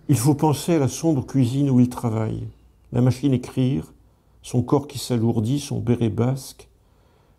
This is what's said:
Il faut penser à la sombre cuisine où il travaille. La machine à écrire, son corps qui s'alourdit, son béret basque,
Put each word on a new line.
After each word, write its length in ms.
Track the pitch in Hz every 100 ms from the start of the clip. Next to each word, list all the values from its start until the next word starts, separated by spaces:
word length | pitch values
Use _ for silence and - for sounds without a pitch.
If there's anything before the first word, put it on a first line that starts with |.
| -
Il 80 | 123
faut 200 | 123 143
penser 380 | 156 139 -
à 40 | 165
la 80 | 131
sombre 400 | - 165 143 -
cuisine 420 | 131 117 135 143
où 120 | 123
il 80 | 123
travaille. 580 | - 117 110 110 110 110 - _ _ _
La 80 | 123
machine 320 | 127 123 143
à 20 |
écrire, 580 | 123 123 - 127 151 - - _ _ _ _
son 220 | - 123
corps 240 | 120 143 143
qui 140 | -
s'alourdit, 580 | - 120 113 113 107 143
son 220 | - 117
béret 300 | 107 120 117
basque, 580 | 101 120 131 - - - _ _ _ _ _ _